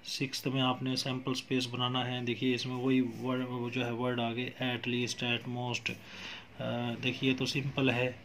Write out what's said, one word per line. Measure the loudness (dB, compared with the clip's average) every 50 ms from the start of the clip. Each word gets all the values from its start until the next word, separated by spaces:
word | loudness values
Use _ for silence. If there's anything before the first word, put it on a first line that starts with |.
| -8
सिक्स्थ | -6 -2 -2 -2 -2 -2 -2 -2
में | 0 2 2
आपने | 2 2 2 2 0 -2 0
सैंपल | 0 -2 -2 -4 -2 -2 -2 -2
स्पेस | -2 -2 0 0 0 0
बनाना | 0 -2 0 0 2 2 0 0
है। | 0 -2 -2 0
देखिए, | 0 0 2 2 2 2
इसमें | 2 0 -2 -2
वही | 0 4 6 6 6
वर्ड, | 4 4 0 -2 -2 0 0 0 0 -2
वो | -2 -2 -2 -2
जो | 0 0 0
है | 0 0
वर्ड | 0 0 0 2 2
आ | 0 0
गए, | 0 -2 -4 -4 -4 -2
at | -2 0 0 0 0
least, | 0 0 0 0 0 -2
at | -2 0 0 0 0 -2 -4 -4
most। | -2 -2 -2 -2 -2 -2 -4
अ, | -6 -6 -12 -16 -14 -12 -12 -12 -12 -12 -14 -16 -10 -6 -4 -2 0 0 0 -2 -2 0
देखिए, | 0 -2 0 2 4 4
ये | 4
तो | 4 2
सिंपल | 0 0 0 -2 0 2 4 4 4
है। | 4 4 2 0 -2 -6 -14